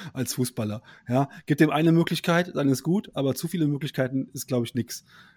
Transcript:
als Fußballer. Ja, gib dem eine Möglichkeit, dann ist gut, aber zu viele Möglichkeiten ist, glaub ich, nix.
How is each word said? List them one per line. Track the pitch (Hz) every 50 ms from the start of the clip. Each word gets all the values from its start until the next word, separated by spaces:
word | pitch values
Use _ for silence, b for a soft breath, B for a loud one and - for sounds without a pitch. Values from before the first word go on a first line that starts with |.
| 202 151 B
als | 127 127 - -
Fußballer. | - 127 123 - - 110 107 104 113 b b b b b -
Ja, | 123 131 139 139 B B B
gib | - 147 139
dem | 160 156
eine | 151 147 160 165 160
Möglichkeit, | 165 170 - 175 156 - - 170 170 180 180 -
dann | 147 143 139
ist | 135 127 -
gut, | 151 175 208 - - -
aber | 143 139 135 123
zu | - - 170
viele | - 180 156
Möglichkeiten | 147 147 135 151 143 - - 135 127 131 135 131 - -
ist, | 127 -
glaub | - 135 123 117
ich, | 113 -
nix. | 123 110 - - - b b b b b b b